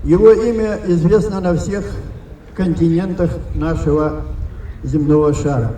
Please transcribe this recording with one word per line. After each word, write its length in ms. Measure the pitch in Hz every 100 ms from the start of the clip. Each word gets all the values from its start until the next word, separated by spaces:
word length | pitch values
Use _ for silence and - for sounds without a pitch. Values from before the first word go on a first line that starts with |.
Его 280 | 143 175 220
имя 480 | 220 233 226 220 202 190
известно 540 | 175 165 208 170 190
на 140 | 180 160
всех 280 | - 202 - - - - - - - -
континентах 720 | 185 156 165 165 190 180 170 165 -
нашего 680 | - 156 156 156 151 151 151 147 - - - - -
земного 500 | 135 151 147 151 147
шара. 400 | 143 147 135 113